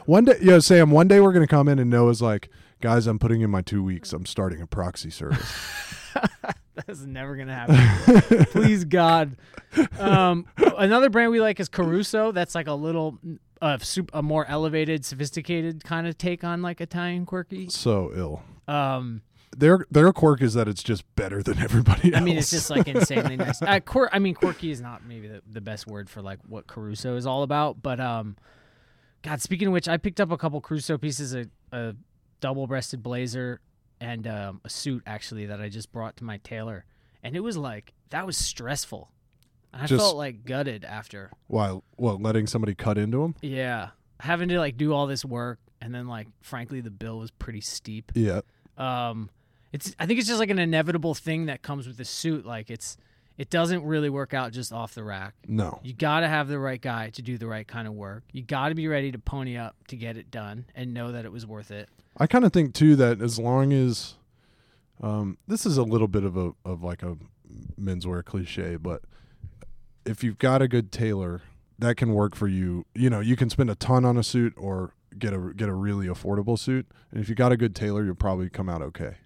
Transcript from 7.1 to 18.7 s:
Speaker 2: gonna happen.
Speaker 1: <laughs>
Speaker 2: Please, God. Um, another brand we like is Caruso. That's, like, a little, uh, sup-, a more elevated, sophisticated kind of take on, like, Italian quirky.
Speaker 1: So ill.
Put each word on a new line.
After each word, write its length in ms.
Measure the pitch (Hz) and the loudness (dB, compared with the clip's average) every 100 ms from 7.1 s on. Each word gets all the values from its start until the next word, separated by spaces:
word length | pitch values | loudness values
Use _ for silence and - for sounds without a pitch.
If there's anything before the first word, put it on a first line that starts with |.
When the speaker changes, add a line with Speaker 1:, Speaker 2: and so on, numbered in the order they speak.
| 131 139 135 | -10 -10 -10
Speaker 2:
gonna 180 | 131 | -10
happen. 920 | 131 120 131 117 98 - 233 - 226 156 | -4 6 8 8 6 10 10 10 8 6
Speaker 1:
<laughs> 60 | |
Speaker 2:
Please, 320 | - 220 208 | 6 4 4
God. 520 | 160 180 165 165 147 127 - - - - 254 - | 2 4 6 4 2 -6 -18 -20 -2 0 0 0
Um, 480 | 196 190 185 170 - - 427 - | 4 6 6 2 -4 2 4 4
another 340 | 196 233 269 | 4 6 6
brand 220 | 220 233 | 4 4
we 80 | 233 | 4
like 180 | 220 202 | 2 0
is 80 | 180 | -4
Caruso. 600 | - 165 180 202 220 220 | -2 0 0 0 0 0
That's, 220 | 180 170 | 0 -2
like, 140 | 170 151 | -4 -4
a 40 | |
little, 460 | 143 156 165 156 120 170 156 _ _ | -4 -4 -2 -4 -6 -14 -16 _ _
uh, 180 | 151 131 | -2 0
sup-, 320 | - 190 175 | -4 -6 -4
a 80 | 156 | -4
more 240 | 151 156 131 | 0 0 -2
elevated, 580 | 147 156 156 156 160 | -2 -2 -2 -2 -2
sophisticated 760 | - 135 143 170 151 170 165 160 | -6 -8 -6 -6 -4 -4 -4 -8
kind 220 | - 165 170 | -6 -4 -4
of 100 | 160 | -4
take 280 | 180 175 | -4 -4
on, 180 | 175 170 | -6 -4
like, 180 | 180 170 | -6 -8
Italian 460 | 165 175 175 180 175 | -8 -6 -4 -4 -6
quirky. 420 | 185 170 190 180 | -8 -8 -12 -10
Speaker 1:
So 440 | - 120 101 90 | -4 0 0 -2
ill. 280 | 90 80 78 - - - | -6 -8 -8 -14 -16 -6